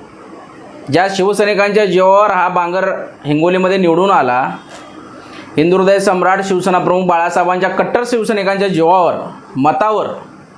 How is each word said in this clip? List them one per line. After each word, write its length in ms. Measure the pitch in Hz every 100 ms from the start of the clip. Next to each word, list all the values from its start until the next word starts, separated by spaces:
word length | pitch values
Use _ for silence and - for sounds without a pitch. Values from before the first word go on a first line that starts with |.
| - - - - - - - - -
ज्या 160 | 151 190 190
शिवसैनिकांच्या 680 | 190 202 208 196 202 208
जीवावर 460 | 202 180 185 196 208
हा 180 | 185 180
बांगर 360 | 180 175 185 190 190 - -
हिंगोलीमध्ये 520 | 143 151 175 185 185 190
निवडून 340 | 175 165 196
आला, 400 | 180 131 123 156 175 - - - - - - - - - -
हिंदुहृदय 420 | 170 190 190 196
सम्राट, 460 | 202 180 180 196
शिवसेना 340 | 190 185 190 180
प्रमुख 280 | 160 180 180
बाळासाहेबांच्या 640 | 170 175 180 175 180 185
कट्टर 320 | 196 185 240 240
शिवसैनिकांच्या 640 | 240 208 208 190 196 196
जीवावर, 460 | 160 165 185 165 - - - - 135
मतावर 500 | 143 156 214 208 147 - - - -